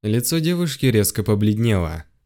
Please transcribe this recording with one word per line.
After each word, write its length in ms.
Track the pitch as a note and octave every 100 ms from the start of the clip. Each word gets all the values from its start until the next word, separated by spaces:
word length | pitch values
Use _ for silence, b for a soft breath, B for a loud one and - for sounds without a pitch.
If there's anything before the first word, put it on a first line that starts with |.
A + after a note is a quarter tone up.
Лицо 360 | G#2+ A2 A#2+ E3
девушки 480 | D#3+ F3 F3 C3+ C3
резко 360 | A2 G2+ -
побледнело, 800 | G#2 G#2 G#2+ G#2+ A#2 G2+ E2 D#2+ - _